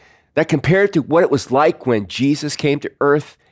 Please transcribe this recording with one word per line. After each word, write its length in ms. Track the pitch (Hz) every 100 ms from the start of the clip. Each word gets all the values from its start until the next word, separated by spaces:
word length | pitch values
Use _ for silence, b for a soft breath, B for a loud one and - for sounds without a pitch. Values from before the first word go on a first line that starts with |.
| b b b
that 140 | - 160
compared 440 | 151 - 190 202
to 80 | 170
what 200 | 131 160
it 80 | 185
was 200 | 131 -
like 360 | 131 160 170 131
when 220 | 113 95
Jesus 480 | - 139 147 151 -
came 240 | 147 143
to 100 | - -
earth, 380 | 143 147 - - _